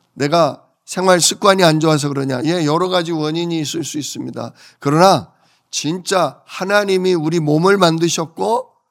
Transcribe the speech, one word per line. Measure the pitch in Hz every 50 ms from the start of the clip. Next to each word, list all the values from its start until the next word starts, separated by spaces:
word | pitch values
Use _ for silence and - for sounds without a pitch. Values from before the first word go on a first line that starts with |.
| _ _ _
내가 | - 139 147 160 170 160 135 123 - _ _ _ _ _
생활 | - - 185 185 190 185 175
습관이 | - - 202 - 208 202 190 190
안 | 180 160 156 156
좋아서 | 156 160 156 147 139 143
그러냐? | 139 139 139 135 131 123 113
예, | 151 175 180 156
여러 | 147 151 170 185 180
가지 | 185 180 170 165
원인이 | 170 156 151 151 160 170 170 170 170 160
있을 | 151 135 - - 139
수 | - - 151
있습니다. | 135 - - - 131 123 113 120 117 117 - _ - - _ _
그러나 | - 143 147 160 180 196 180 135 92 - _ _ _ _ _ _ _ _
진짜 | - - - 143 170 185 170 - 202 185 165 135 - - _
하나님이 | - - - 185 190 202 208 208 202 190 185 185 185 180
우리 | 170 151 160 160 175
몸을 | 156 147 151 156 170 190 202 196
만드셨고 | 185 165 165 160 170 170 - 175 160 165 _ - 190 208 226 254 - - _ _ _ _